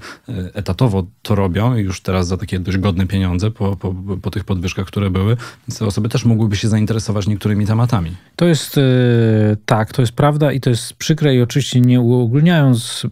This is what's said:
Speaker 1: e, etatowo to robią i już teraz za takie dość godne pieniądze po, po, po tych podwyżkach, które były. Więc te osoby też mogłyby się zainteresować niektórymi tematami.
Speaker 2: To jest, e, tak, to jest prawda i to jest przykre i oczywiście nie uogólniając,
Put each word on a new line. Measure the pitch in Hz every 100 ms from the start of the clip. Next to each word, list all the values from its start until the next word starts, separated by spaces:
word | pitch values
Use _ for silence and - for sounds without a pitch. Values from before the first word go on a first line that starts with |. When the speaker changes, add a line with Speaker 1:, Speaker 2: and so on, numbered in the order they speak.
| - - -
Speaker 1:
e, | 101 90
etatowo | 101 95 90 131 98 87 -
to | - 101
robią | 95 85 117 120
i |
już | 95 90
teraz | - 92 87
za | 92
takie | - 92
dość | 90 95
godne | 101 87 92
pieniądze | 101 95 87 107
po, | - 98 98
po, | 95 90 98 95
po | 92
tych | 98
podwyżkach, | - 95 90 - 95
które | 104 101
były. | 92 101 120 - - -
Więc | -
te | 107
osoby | 98 110
też | 131 120
mogłyby | 110 113 98
się | 110
zainteresować | 107 104 110 - 104 95
niektórymi | 104 104 104 104
tematami. | 110 120 110 82 92 _ -
Speaker 2:
To | 175
jest, | 156 - 147
e, | 135 127 123 117 113 110 107 107 -
tak, | 110 110
to | -
jest | 120
prawda | - 147 147 151
i | 135
to | 131
jest | 117 -
przykre | - - 151 151 127
i |
oczywiście | 120 147 - 127
nie | 123 123
uogólniając, | 117 123 117 135 165 170 139 120 - - -